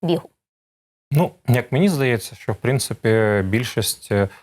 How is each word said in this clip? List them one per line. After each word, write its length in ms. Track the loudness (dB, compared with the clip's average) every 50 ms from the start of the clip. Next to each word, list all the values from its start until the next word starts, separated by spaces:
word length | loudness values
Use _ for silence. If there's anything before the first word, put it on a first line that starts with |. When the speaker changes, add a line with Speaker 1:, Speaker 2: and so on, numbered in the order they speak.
| -2
Speaker 1:
бігу? 260 | -2 -2 -2 -4 -8 _ _ _ _ _ _ _ _ _ _ _ _ _ _ _ -2 0
Speaker 2:
Ну, 160 | 0 0 0 -2 _ _ 0
як 240 | 0 0 0 0 0
мені 160 | 2 2 2
здається, 480 | 2 2 2 0 0 0 -2 -6 -16
що, 160 | -10 -6 -6 -6
в 40 |
принципі, 880 | -4 -2 -2 0 0 -2 -4 -8 -4 0 2 2 2 4 2 2 2 0
більшість, 640 | 0 0 -2 -2 -2 -4 -4 -4 -4 -6 -8 -6 -4 -2
е, 160 | 0 0 -2 -4 -10